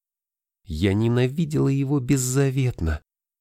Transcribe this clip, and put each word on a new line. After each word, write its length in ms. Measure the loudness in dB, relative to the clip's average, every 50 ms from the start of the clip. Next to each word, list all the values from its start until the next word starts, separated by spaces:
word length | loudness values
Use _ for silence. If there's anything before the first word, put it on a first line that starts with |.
| _ _ _ _ _ _ _ _ _ _ _ _ _ -10
Я 220 | -6 0 0 2 2
ненавидела 760 | 2 2 2 2 2 0 0 0 -2 -4 -2 0 0 0 2
его 300 | 0 0 0 0 -2 -2
беззаветно, 1040 | 0 0 0 0 0 0 0 0 0 2 2 0 0 -2 -2 -2 -2 -2 -2 -4 _ _ _ _ _ _ _ _